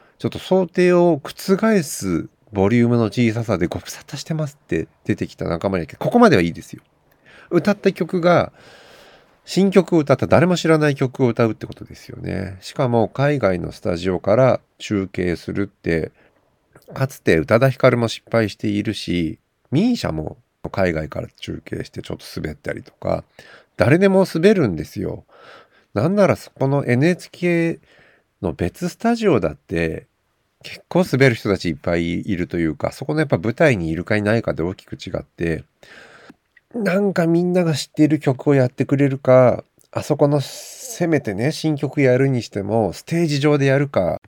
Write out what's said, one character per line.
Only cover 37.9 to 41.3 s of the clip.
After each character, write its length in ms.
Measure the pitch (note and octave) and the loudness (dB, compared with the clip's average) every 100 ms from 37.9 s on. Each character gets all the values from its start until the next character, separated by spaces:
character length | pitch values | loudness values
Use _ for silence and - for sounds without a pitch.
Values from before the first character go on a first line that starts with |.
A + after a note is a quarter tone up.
て 140 | - | 2
い 40 | D3+ | 2
る 100 | D3+ | 2
曲 300 | D3 C3 - | 0 -2 2
を 60 | |
や 120 | C#3 B2 | 2 2
っ 20 | |
て 140 | - | 0
く 120 | B2+ C3+ | 0 2
れ 120 | C#3 | 2
る 100 | C3+ | 0
か、 460 | - B2+ B2 F2+ - _ _ | 4 6 6 4 -4 _ _
あ 100 | G2+ | -8
そ 140 | - C#3+ | -4 2
こ 120 | D3 | 2
の 120 | D3 | 2
せ 640 | C3+ - - - - - F3 | -2 -10 -18 -16 -12 -6 0
め 140 | D3+ | 0
て 140 | - | -2